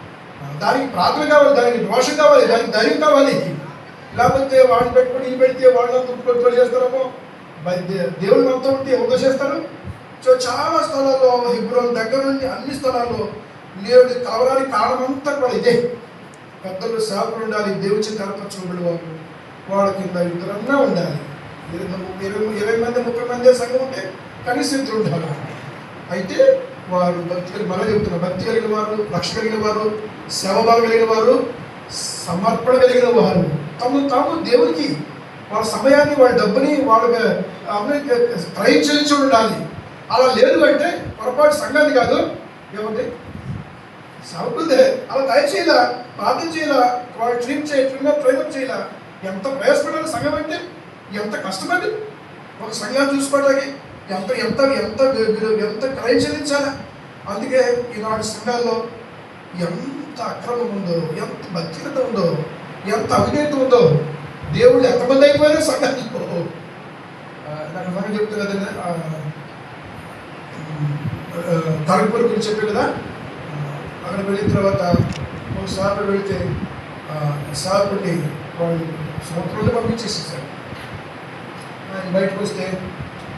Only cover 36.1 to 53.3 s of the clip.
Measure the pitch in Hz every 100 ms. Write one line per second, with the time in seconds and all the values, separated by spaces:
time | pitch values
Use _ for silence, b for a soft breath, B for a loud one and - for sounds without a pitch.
36.1 | 285 247 233 208 220 285 294 240 226 240
37.1 | 240 220 180 185 - 196 208 214 285 262
38.1 | 240 240 - - - - 294 294 294 294
39.1 | 277 269 262 226 156 - - - - -
40.1 | 233 254 214 262 339 302 - 339 339 302
41.1 | - - 254 302 294 - 285 294 269 -
42.1 | 269 - - - - - 208 214 220 -
43.1 | - - - - - - - - - -
44.1 | - - - - - 320 254 - - -
45.1 | 262 269 269 - 381 339 262 240 - -
46.1 | - - - 330 320 302 269 247 247 -
47.1 | 208 233 240 240 294 302 277 269 262 277
48.1 | 294 269 269 - 269 254 220 - - -
49.1 | - 190 196 269 269 - 294 302 320 311
50.1 | - 285 302 302 392 349 - - - -
51.1 | 202 214 - - - - 359 415 427 -
52.1 | - - - - - 226 220 208 262 277
53.1 | 277 -